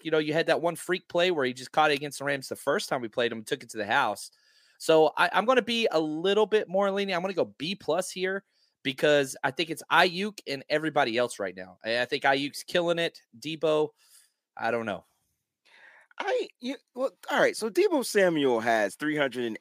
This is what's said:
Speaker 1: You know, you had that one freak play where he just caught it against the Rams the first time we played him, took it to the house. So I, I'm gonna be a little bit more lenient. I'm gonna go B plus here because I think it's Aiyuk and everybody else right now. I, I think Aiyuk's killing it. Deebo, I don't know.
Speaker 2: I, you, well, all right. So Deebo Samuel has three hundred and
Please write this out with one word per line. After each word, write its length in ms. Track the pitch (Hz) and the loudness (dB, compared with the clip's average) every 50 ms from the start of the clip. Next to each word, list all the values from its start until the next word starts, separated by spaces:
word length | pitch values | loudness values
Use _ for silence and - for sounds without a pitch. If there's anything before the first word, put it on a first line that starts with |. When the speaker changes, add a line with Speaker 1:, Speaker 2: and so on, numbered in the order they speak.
| - | -2
Speaker 1:
You 80 | 160 | 0
know, 80 | 156 156 | 0 0
you 140 | 156 151 151 | 2 2 0
had 120 | 165 160 | 0 2
that 140 | 160 156 135 | 2 2 2
one 140 | 156 170 170 | 2 -2 -4
freak 320 | - - - 180 185 _ _ | -4 -4 -4 -4 -4 _ _
play 220 | - 175 175 185 | 0 2 2 2
where 140 | 180 147 131 | 2 2 0
he 80 | 127 127 | -2 -2
just 180 | 127 127 - | -6 -10 -4
caught 180 | - 156 156 151 | 2 4 4 4
it 60 | 147 | 4
against 240 | 139 147 147 139 - | 2 -2 -8 -8 -6
the 60 | 139 | -4
Rams 220 | 143 139 135 135 | -4 -4 -4 -4
the 80 | - 113 | -8 -10
first 320 | - - 143 147 - - - | -6 -2 -2 -2 0 -2 -4
time 120 | 160 131 | -4 -4
we 60 | 120 | -4
played 240 | 110 - 131 120 117 | -4 -2 -2 -2 0
him, 120 | 117 113 107 | -2 -4 -6
took 200 | - 147 131 120 | -6 -8 -8 -8
it 60 | 113 | -12
to 60 | - | -8
the 80 | 110 101 | -6 -4
house. 440 | 101 120 139 131 110 104 - - - _ _ _ _ _ _ _ _ _ | 0 0 0 2 0 -2 -6 -10 -18 _ _ _ _ _ _ _ _ _
So 340 | - - - 160 160 156 147 - | -8 2 4 6 6 6 4 4
I, 120 | - 175 175 - | 2 2 2 2
I'm 120 | 180 202 | 2 2
gonna 180 | 226 262 247 202 | 2 2 0 0
be 240 | 233 233 233 226 - | -2 -2 0 0 2
a 80 | - 160 | 0 0
little 460 | 160 156 151 160 170 190 202 214 220 | 0 0 -4 -2 0 2 2 2 2
bit 220 | 190 208 214 185 - | 2 2 0 0 0
more 220 | 175 190 202 196 | -2 0 0 0
lenient. 240 | 190 202 202 196 185 | 0 -2 -2 -2 -2
I'm 60 | 170 180 | -2 -2
gonna 100 | 196 190 | -2 -2
go 200 | 165 127 104 101 | -2 -2 -2 -4
B 160 | - 139 170 202 | -10 -8 -8 -8
plus 380 | - - - 151 180 185 - | -6 -4 -2 -2 -2 -2 -4
here 320 | - 185 180 185 190 196 _ _ _ _ _ _ _ _ - | -6 -4 -4 -4 -4 -6 _ _ _ _ _ _ _ _ -6
because 520 | 135 135 - - 143 147 143 139 135 - - - | -6 -4 0 2 4 4 4 2 0 -4 -4 -4
I 60 | 139 | -4
think 220 | 131 - 170 156 | -2 -2 -4 -4
it's 100 | 156 - - - | -6 -10 -4 2
Aiyuk 500 | 143 160 180 185 165 180 202 214 208 - - | 4 4 4 4 2 -2 -6 -6 -6 -10 -8
and 160 | - 139 135 127 - | -8 -8 -8 -4 -2
everybody 480 | 147 151 156 156 139 147 139 123 110 | -2 0 0 0 2 2 2 2 2
else 220 | 120 123 120 - - | 0 0 0 -2 -6
right 160 | 101 95 90 | -8 -8 -8
now. 240 | 95 92 92 92 _ - | -10 -16 -16 -16 _ -6
I, 180 | 110 117 120 | -4 -2 -2
I 40 | 123 | -2
think 180 | - 147 135 - | -2 -2 0 2
Aiyuk's 400 | 135 139 139 139 139 - - - | 2 2 2 0 -4 -8 -10 -12
killing 360 | - - 180 170 170 170 170 | -4 -2 0 0 0 0 0
it. 200 | 170 160 - - _ _ _ 117 | -2 -4 -6 -10 _ _ _ -14
Deebo, 500 | - 151 160 151 160 156 156 151 151 151 _ _ _ _ _ - _ _ _ _ _ _ - | -10 -10 -8 -2 0 0 2 2 0 -2 _ _ _ _ _ -20 _ _ _ _ _ _ -12
I 140 | - 113 113 | -6 -4 -2
don't 160 | 117 117 113 | -2 -2 -2
know. 200 | 110 95 85 - _ _ _ _ _ _ _ _ _ _ _ _ _ _ - - - - - _ _ _ - | -4 -6 -8 -10 _ _ _ _ _ _ _ _ _ _ _ _ _ _ -20 -20 -20 -20 -20 _ _ _ -10
Speaker 2:
I, 300 | - 392 508 494 392 - _ - | -6 -2 -2 -2 -4 -6 _ -12
you, 160 | 247 247 277 - _ _ - | -10 -8 -8 -10 _ _ -8
well, 160 | 240 262 - - _ - - | -6 -6 -6 -6 _ -8 -2
all 80 | 294 247 | 2 4
right. 180 | 165 120 95 | 4 2 2
So 100 | - 208 226 | 0 -6 -2
Deebo 340 | 185 339 392 427 339 277 233 | 0 2 2 4 2 0 -2
Samuel 540 | - - 208 190 180 165 151 139 131 120 110 | 0 2 4 4 4 4 4 4 4 4 2
has 340 | 113 120 113 110 104 98 - | 2 2 2 2 2 0 -2
three 240 | - 147 151 151 | -4 -4 -4 0
hundred 280 | 151 143 135 113 127 120 | 0 0 -2 -2 -4 -4
and 120 | 117 107 - | -4 -4 -4